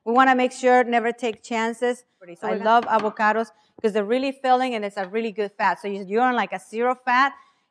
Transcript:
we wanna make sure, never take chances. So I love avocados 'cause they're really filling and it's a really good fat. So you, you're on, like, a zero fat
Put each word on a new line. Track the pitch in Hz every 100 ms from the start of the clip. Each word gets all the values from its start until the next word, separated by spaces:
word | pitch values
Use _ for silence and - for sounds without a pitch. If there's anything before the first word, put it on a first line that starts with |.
we | -
wanna | 240 262
make | 254 254
sure, | 247 254 247
never | 233 233 220
take | 233 240 214
chances. | - 233 226 233 247 240 _ _ 180 170
So | 220
I |
love | 202 208 233 233
avocados | 220 214 208 214 214 226 _ _ _
'cause | 220
they're | 202
really | 202 247 269
filling | 269 262 254 254
and | 233
it's | 202 202
a | 185
really | 214 226
good | 208 208
fat. | - 202 175
So | 202
you, | 202 185
you're | 214
on, | 254
like, | 240 196
a | 190
zero | - 220 240 254
fat | - 247 277 277 _ _ _